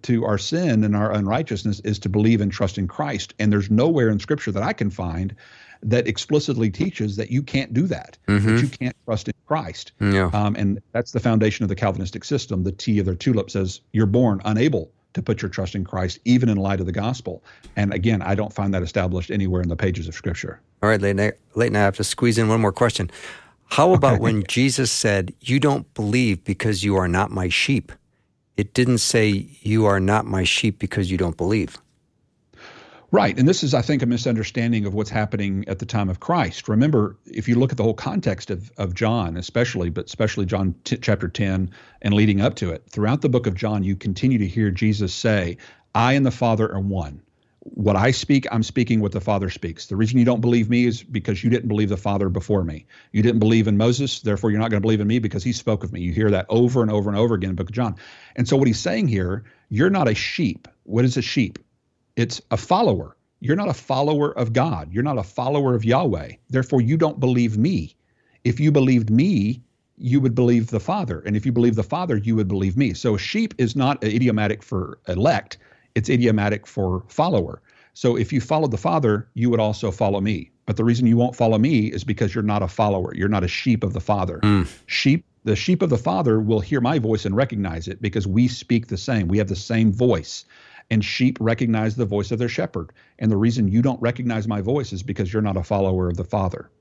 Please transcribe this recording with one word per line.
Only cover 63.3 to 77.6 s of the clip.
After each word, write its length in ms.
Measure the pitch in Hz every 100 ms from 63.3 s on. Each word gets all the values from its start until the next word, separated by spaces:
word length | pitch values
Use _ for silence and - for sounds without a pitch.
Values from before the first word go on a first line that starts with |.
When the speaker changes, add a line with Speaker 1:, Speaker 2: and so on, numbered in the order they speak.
| _
Speaker 1:
You're 160 | 120 165
not 120 | 208
a 60 |
follower 560 | 131 - 135 147 147 147 -
of 160 | 117
God. 360 | 117 156 87 76
You're 120 | 95
not 160 | 143 131
a 40 |
follower 520 | 92 - 123 143 135
of 100 | 123
Yahweh. 460 | 110 127 165 87 - - _
Therefore, 320 | 127 127 139
you 160 | 117 160
don't 240 | 160 -
believe 380 | 127 123 117 107
me. 360 | 143 151 76 _ _ _ _ _
If 160 | 120 120
you 140 | 151
believed 380 | 147 131 127 110
me, 500 | 113 180 151 104 127 _ _ _ _
you 200 | 123 135
would 120 | 131
believe 340 | 117 120 120 113
the 120 | 110
Father. 400 | - 202 139 82 -
And 100 | 107
if 80 |
you 80 | 117
believe 220 | 120 120
the 80 | 113
Father, 340 | 104 160 180 110
you 180 | 107 110
would 120 | 98
believe 260 | 98 95
me. 200 | 101 139
So 220 | - 123 101
a 20 |
sheep 340 | - 214 220 -
is 180 | 120 135
not 260 | 131 143
idiomatic 600 | 110 110 123 107 104 107
for 360 | - 95 87 - -
elect. 500 | 90 127 190 - - _ _ _
It's 140 | - 113
idiomatic 580 | 127 120 107 101 101 -
for 380 | - 95 92 -
follower. 520 | - 165 110 80 -